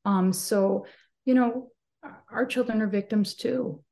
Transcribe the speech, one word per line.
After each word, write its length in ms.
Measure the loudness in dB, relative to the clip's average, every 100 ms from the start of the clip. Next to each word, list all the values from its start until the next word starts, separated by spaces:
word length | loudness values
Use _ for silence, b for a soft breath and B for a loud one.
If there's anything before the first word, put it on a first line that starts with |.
| 0
Um, 260 | 2 2
so 540 | 0 0 2 2 0 B B B _
you 100 | 2
know, 340 | 4 2 -2 -10 _ _ _ -20 -20 _
our 160 | -4 -2
children 340 | -2 -2 0
are 60 | 0
victims 480 | -2 0 0 0
too, 480 | -2 -4 -2 -4 -8 _